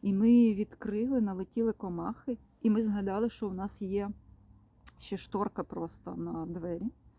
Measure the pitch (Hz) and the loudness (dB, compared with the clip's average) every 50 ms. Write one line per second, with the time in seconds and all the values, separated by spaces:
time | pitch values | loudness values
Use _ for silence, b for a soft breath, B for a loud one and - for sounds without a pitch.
0 | - 202 196 190 208 226 240 240 240 226 214 190 208 - - - - 208 202 214 | 0 0 2 4 6 8 8 8 8 8 6 2 -2 -4 -4 -10 -8 -4 -2 -2
1 | 226 254 277 254 220 202 190 180 190 - - 233 226 226 214 _ - 190 180 170 | 0 0 2 2 2 0 0 -4 -6 -6 -2 0 0 0 0 _ -6 -6 -6 -4
2 | 165 185 233 - - - 247 - - - _ _ - 220 208 214 226 220 202 208 | -6 -6 -8 -8 -6 -6 -6 -6 -8 -20 _ _ 2 2 4 4 2 2 0 0
3 | 196 196 190 202 226 233 - - - 202 190 185 190 196 - - 208 190 190 202 | 0 -2 0 0 0 -2 -2 -4 -6 -6 -4 -4 -6 -8 -8 -8 -8 -4 -2 -2
4 | 202 202 202 - - - - - - - - - - - _ _ _ - - - | -2 -4 -8 -10 -14 -20 -20 -20 -20 -20 -20 -20 -20 -20 _ _ _ -18 -16 -16
5 | - - - 185 - - - 202 202 214 - - 175 - - 180 165 165 - - | -10 -8 -8 -8 -8 -6 -4 -2 -2 -2 -2 -6 -8 -6 -6 -8 -8 -8 -10 -14
6 | - 175 - 170 170 170 175 165 160 170 170 175 165 175 175 170 180 233 - _ | -14 -12 -8 -8 -6 -6 -6 -6 -8 -8 -8 -8 -6 -6 -6 -6 -6 -8 -10 _
7 | _ - B | _ -20 B